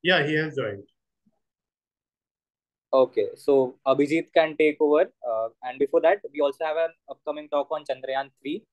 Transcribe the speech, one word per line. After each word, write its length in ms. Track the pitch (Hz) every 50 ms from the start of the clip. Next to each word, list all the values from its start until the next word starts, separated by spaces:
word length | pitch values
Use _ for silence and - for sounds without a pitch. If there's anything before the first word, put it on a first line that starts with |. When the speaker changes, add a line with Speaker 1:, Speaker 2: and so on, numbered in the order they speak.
Speaker 1:
Yeah, 240 | - 175 185 165 143
he 100 | 151 151
has 200 | 151 160 156 135
joined. 280 | 135 120 107 101 98 - _ _ _ _ _ _ _ _ _ _ _ _ _ _ _ _ _ _ _ _ _ _ _ _ _ _ _ _ _ _ _ _ _ _ _ _ _ _ _ _ _ -
Speaker 2:
Okay, 360 | 131 131 127 - - 104 - -
so 400 | - - - 143 135 131 127 - _ _
Abhijit 400 | - - 143 143 135 156 165 170 _ _
can 200 | 170 160 160 151
take 220 | - 156 151 151 _
over. 320 | 156 147 147 156 190 - _ _ -
Uh, 200 | 123 113 110 113 113 _ _ -
and 160 | 127 127 135
before 200 | 139 135 - 165
that, 180 | 151 165 190 208 - 143
we 100 | 143 147
also 220 | 147 143 139 _ 165
have 140 | 156 156
an 140 | 160 165 160 - _ _ -
upcoming 400 | 139 _ _ 151 147 151 151 147
talk 180 | 147 143 139 _
on 120 | 160 151 147
Chandrayaan 460 | - 131 127 131 131 131 135 135 - _ _
three. 240 | _ 139 160 214 _ _